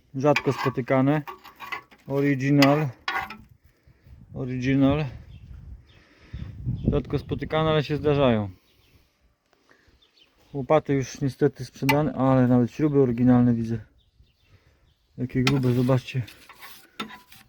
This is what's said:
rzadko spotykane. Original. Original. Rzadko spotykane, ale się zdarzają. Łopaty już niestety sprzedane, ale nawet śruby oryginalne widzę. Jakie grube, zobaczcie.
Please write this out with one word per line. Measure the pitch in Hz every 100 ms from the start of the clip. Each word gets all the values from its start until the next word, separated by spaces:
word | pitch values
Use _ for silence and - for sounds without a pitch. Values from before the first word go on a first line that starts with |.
| _
rzadko | 135 143 143 143
spotykane. | 123 135 127 117 135 135 151 - - - - - - - _ -
Original. | 139 143 139 135 143 139 147 147 - - - - - - _ _ _ _ _ - - -
Original. | 135 127 127 127 135 135 147 143 - - - - - - - - _ _ _ - - - - - - -
Rzadko | 143 135 143
spotykane, | - 135 147 156 160
ale | 156
się | 139 147
zdarzają. | 147 143 135 110 101 92 _ _ _ _ _ _ _ _ _ _ _ _ _ _ _ _ _ _ _
Łopaty | 143 127 156 -
już | 139 123 -
niestety | 139 - 147 -
sprzedane, | 127 - 139 139 151
ale | - 131 131 123
nawet | 123 117
śruby | - 151 139
oryginalne | 131 120 123 123 120
widzę. | 117 113 113 - _ _ _ _ _ _ _ _ _ _ _ _ -
Jakie | 127 131
grube, | 127 139 127
zobaczcie. | 123 127 127 - 131 - - - - - - - - - - _ -